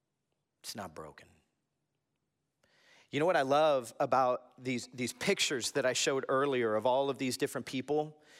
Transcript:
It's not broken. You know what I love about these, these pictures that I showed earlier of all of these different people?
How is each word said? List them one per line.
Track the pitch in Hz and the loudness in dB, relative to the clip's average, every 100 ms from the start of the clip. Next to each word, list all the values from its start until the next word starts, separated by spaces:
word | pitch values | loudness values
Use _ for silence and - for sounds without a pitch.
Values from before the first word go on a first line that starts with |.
| _ _ _ _ _ _ | _ _ _ _ _ _
It's | - 117 | -14 -12
not | 92 | -12
broken. | 80 78 - - _ _ _ _ _ _ _ _ _ _ _ _ _ _ _ _ - _ | -12 -16 -16 -20 _ _ _ _ _ _ _ _ _ _ _ _ _ _ _ _ -20 _
You | 143 | 0
know | 165 | 2
what | 165 | 4
I | |
love | 135 143 156 135 117 - | 4 4 6 4 0 -4
about | 139 131 127 123 - - | 2 2 2 0 -6 -12
these, | 127 120 - | -6 -6 -6
these | 127 123 | -6 -6
pictures | - 202 190 - 131 104 | -4 -2 0 0 -2 -2
that | 143 127 | -2 0
I | |
showed | 123 156 135 - | 0 0 0 0
earlier | 135 143 127 113 107 | 0 2 2 2 2
of | 123 | 2
all | 131 139 | 2 0
of | 127 | -2
these | 131 120 | -4 -2
different | 143 131 - | -4 -6 -8
people? | 131 123 151 151 - _ - | -8 -2 -2 -4 -8 _ -20